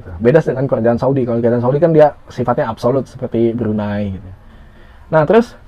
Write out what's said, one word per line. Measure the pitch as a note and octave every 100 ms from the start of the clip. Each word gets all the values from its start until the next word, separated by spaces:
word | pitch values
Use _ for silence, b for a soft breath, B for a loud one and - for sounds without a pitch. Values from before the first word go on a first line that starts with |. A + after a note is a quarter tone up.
gitu. | F#2 F2
Beda | A2+ D#3+
dengan | D3 A#2+ C3+
kerajaan | B2+ A#2 A#2
Saudi. | C3 C3+ A#2+
Kalau | A#2
kerajaan | A#2 A#2+ A#2+
Saudi | C#3+
kan | E3
dia | D#3+ D3 - -
sifatnya | - B2 A#2+ C3
absolut | A2 D3 C#3 B2
seperti | - B2 A2+ A#2
Brunei | A2+ A2 G#2+ G#2 G#2 G#2
gitu. | F#2 F#2 F#2 b b b b b b -
Nah, | D#3+ D3+
terus | G#3+ A#3 -